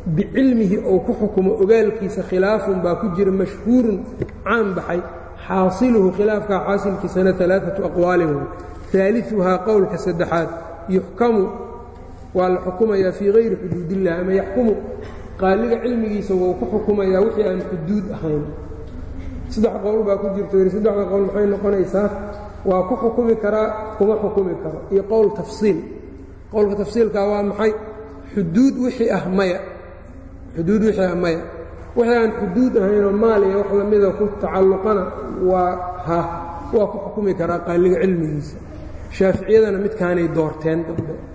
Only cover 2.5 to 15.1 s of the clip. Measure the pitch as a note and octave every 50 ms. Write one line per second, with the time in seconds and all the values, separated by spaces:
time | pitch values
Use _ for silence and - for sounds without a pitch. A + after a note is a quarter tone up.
2.5 | A3 G#3+ - G3 F#3+ F#3 F3 F3 E3+ E3+ A3 G#3+ E3 F3+ G3+ F#3+ F#3+ F#3+ F#3 -
3.5 | - - - G#3+ A#3+ B3+ A#3 A3+ G3+ F#3 - - - - - - - - - G3
4.5 | A3 A#3 A3 G3 F#3 E3+ D#3 - E3+ F3+ F3+ - - - - - - - - -
5.5 | F3+ F#3+ F#3 F#3 F#3 - B3 B3+ A#3 A3 F#3+ F#3 F#3 F#3+ G#3 A3 G#3+ G#3 G#3 -
6.5 | G3 F3+ - F#3+ G3+ G3 G3 G3+ F#3+ - - F3 - F#3 F#3+ F#3+ F3 F#3 F3+ F3
7.5 | F#3 G3 - F3 - - - - - F3+ F3 F3 F3+ F3 E3 D#3 D3 C#3 C#3 -
8.5 | - - - - - - - - - F#3+ F#3+ G3 A3+ A#3+ G3+ - A3 G3+ F3+ F#3
9.5 | F#3 F3+ F3+ A3 G#3+ G#3 F#3+ - E3+ E3 - F#3+ E3+ E3+ F3 - E3 E3+ D#3+ -
10.5 | - - - - - - - - F#3 F#3+ - - - - A#3 A#3+ A3+ G#3 F#3 -
11.5 | - - - - - - - - - - - - - - - - - F#3 F#3 F3+
12.5 | F3+ F3 - F#3 F#3 F3+ A3+ A3 G3+ F#3+ F#3+ F#3 E3+ - G3+ G3+ G3+ A3+ A#3 A3
13.5 | F#3+ F3+ F3+ F3 E3 F3+ E3+ D#3+ F#3+ F#3+ F#3+ F3 E3 F3 F#3 F#3+ F#3+ G3 G3 -
14.5 | - B3 A#3+ A3 G3 - - - - - - -